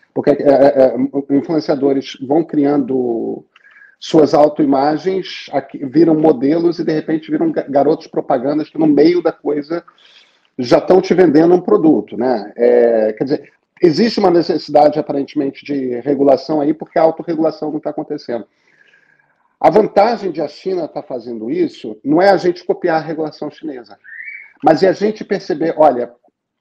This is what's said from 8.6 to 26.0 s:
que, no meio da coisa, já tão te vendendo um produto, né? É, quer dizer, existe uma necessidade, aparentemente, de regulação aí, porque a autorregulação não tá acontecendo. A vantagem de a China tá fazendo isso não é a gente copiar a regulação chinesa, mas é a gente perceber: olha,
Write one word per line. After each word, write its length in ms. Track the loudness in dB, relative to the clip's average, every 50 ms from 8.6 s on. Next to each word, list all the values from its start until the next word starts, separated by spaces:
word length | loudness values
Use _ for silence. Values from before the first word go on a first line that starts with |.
| -4 -6
que, 80 | -4 0
no 80 | 2
meio 380 | 2 4 4 4 4 2 2 0
da 80 | -2
coisa, 520 | -4 _ -6 -6 -6 -6 -6 -8 -8 -10 -10 _ _ _ _ _ _ _ _ _ _ _ _ _ _ -8
já 200 | -2 2 2 2
tão 220 | 4 4 2 4
te 120 | 4 2 2
vendendo 420 | 4 4 4 6 4 4 4 4
um 60 | 2
produto, 540 | 2 2 0 2 4 2 2 2 0 -6 -6
né? 380 | -4 -4 -2 -2 -4 -6 -10 -4
É, 580 | 0 2 4 4 4 4 4 2 2 0 -2 -2
quer 100 | -4 -4
dizer, 300 | -4 -4 -6 -6 _ _ _ _ _ _ _
existe 380 | 2 2 2 2 0 0 0 0
uma 100 | 0 2
necessidade, 720 | 2 2 0 0 -4 -6 -4 0 2 4 4 4 2 0
aparentemente, 640 | -4 -4 -4 -6 -6 -6 -6 -6 -6 -6 -6 -10 -10
de 340 | -8 -6 -6 -6 -6 -6 -6
regulação 600 | -4 -2 -2 2 2 4 2 2 0 -2 -4 -2
aí, 120 | -2 -2 -2
porque 260 | -4 -6 -6 0 0
a 20 |
autorregulação 720 | 2 2 0 -2 -6 -6 -4 -2 -2 -4 -4 -6 -8 -8
não 80 | -8 -8
tá 100 | -8 -8
acontecendo. 560 | -10 -10 -10 -10 -10 -10 -8 -8 -8 -8 -10 -12 _ _ _ _ _ _ _ _ _ _ _ _ _ _ _ _ _ _ _ _ _ 0
A 100 | 2 2
vantagem 600 | 4 4 2 2 2 2 2 2 0 -2 -6 -8
de 120 | -6 -6
a 60 | -8 -8
China 400 | -10 -10 -8 -6 -6 -6 -6 -8
tá 140 | -10 -12
fazendo 480 | -12 -10 -12 -12 -10 -10 -12 -10 -8 -6
isso 480 | -4 -2 -4 -4 -6 -8 -14 -14 -14 -8 -4
não 180 | 0 2 4
é 80 | 4 4
a 80 | 4 2
gente 260 | 2 -2 -4 -4 -4
copiar 380 | -6 -4 -4 -2 -2 -2 -2
a 40 | -4
regulação 440 | -6 -8 -8 -8 -10 -10 -12 -14 -14
chinesa, 480 | -14 _ -14 -14 -14 -14 -16 -20 -20 _ _ -20 -20 -20 -18 -18 -18 -20 -20 _ _ _ 2
mas 200 | 2 2 4 4
é 60 | 2
a 40 | 2
gente 300 | 0 -2 -4 -4 -6 -6
perceber: 500 | -6 -6 -6 -4 -6 -6 -4 -4 -2 2 4
olha, 360 | 4 4 4 2